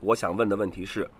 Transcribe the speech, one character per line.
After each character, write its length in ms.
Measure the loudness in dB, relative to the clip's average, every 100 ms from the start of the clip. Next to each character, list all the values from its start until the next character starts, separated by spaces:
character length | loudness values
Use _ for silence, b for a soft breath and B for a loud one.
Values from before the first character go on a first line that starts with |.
我 140 | 0
想 220 | 2 2 2
问 120 | 2
的 80 | 2
问 140 | 0
题 160 | -4 -8
是， 220 | -6 -6